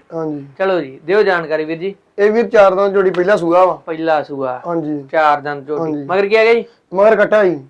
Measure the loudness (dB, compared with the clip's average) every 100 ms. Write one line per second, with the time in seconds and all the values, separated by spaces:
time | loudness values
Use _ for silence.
0 | -12 -8 -8 -8 -12 -6 -2 -2 -4 -10
1 | -2 0 2 0 -2 -4 -4 -6 -8 -10
2 | _ -2 0 2 2 4 4 4 0 0
3 | 0 0 0 0 2 4 2 0 -8 -6
4 | -2 -2 -2 -6 -6 -6 -6 -6 -4 -8
5 | -4 0 2 0 -2 -10 -8 -6 -4 -6
6 | -4 -2 0 2 4 2 -2 _ _ 2
7 | 4 4 2 2 2 0 -8